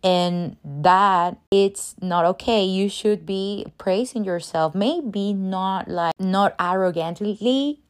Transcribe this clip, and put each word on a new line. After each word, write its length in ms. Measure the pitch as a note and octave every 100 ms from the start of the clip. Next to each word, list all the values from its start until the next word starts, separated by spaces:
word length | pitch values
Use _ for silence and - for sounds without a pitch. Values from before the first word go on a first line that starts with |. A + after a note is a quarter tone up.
and 540 | F#3+ F3+ F3 F3 F3 -
that 720 | D3+ C#3+ E3+ F#3 G3+ F#3 F3 - _
it's 440 | G3 G3 G3 - -
not 240 | F#3 F3 E3+
okay. 380 | F#3+ - A3+
You 240 | F#3+ F#3+ G3+
should 360 | - G#3+ G#3
be 420 | D#3+ F#3+ G3 G3+ - _
praising 460 | - F#3+ B3+ A#3+
yourself. 500 | G3 F3 - E3 D#3+
Maybe 580 | E3+ G#3+ E4+ C#4 G3+ G3
not 560 | G3+ F#3+ F#3 F#3+ F#3+ -
like, 300 | F3 E3+ -
not 340 | F#3+ F#3+ G3+ -
arrogantly 1200 | F3 F#3 F#3 E3+ E3 E3+ G#3 G#3 A3 C4 C#4+ D4